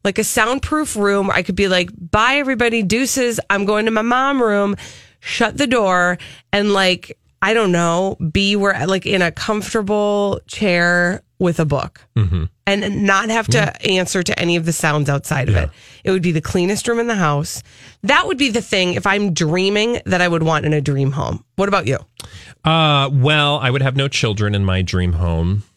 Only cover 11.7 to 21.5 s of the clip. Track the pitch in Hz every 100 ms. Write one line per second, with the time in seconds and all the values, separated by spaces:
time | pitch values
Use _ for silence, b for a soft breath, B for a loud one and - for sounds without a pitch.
11.7 | 143 - - _ - 95 85 80 _ -
12.7 | 202 208 202 196 196 220 226 220 233 208
13.7 | - - 185 175 190 175 - 170 170 165
14.7 | 160 156 151 147 139 - 143 123 92 80
15.7 | B B B - 190 175 156 - 185 175
16.7 | 208 - 277 233 214 160 143 165 - B
17.7 | B B B 202 294 370 269 269 220 -
18.7 | 202 180 175 196 202 202 156 160 180 190
19.7 | 208 220 240 - 180 175 170 160 156 151
20.7 | 151 143 139 139 139 - 104 _